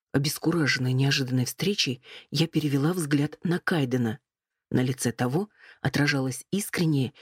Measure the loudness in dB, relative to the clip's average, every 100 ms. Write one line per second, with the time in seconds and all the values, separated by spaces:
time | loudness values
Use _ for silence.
0 | _ -2 -2 -2 0 0 0 0 0 2
1 | 2 0 0 0 -2 -2 -2 0 -2 -4
2 | -10 -20 -6 -2 0 0 0 2 0 0
3 | 0 0 0 -4 -2 -2 0 0 0 0
4 | 0 -4 _ _ _ _ -4 -2 0 -2
5 | -4 -2 0 0 -2 _ -20 -6 -2 0
6 | 2 2 -2 -6 -4 -4 -2 0 2 2
7 | 0 -4